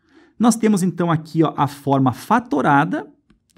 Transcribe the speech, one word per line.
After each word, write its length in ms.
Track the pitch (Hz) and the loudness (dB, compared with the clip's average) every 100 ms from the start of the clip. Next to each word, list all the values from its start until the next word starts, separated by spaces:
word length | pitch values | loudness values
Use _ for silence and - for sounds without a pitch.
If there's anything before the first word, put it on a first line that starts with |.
| _ _ _ _ | _ _ _ _
Nós 180 | 233 233 | 0 2
temos 260 | 214 208 | 0 0
então 300 | 180 170 175 | 0 -2 -2
aqui, 320 | 160 156 160 | -2 -2 0
ó, 100 | 156 - | 0 0
a 100 | 139 | -4
forma 460 | - - 135 131 | -4 -2 0 0
fatorada, 1000 | 117 - 226 233 285 233 139 160 277 427 _ _ _ _ | -2 -2 -2 -2 -2 2 2 2 -4 -8 _ _ _ _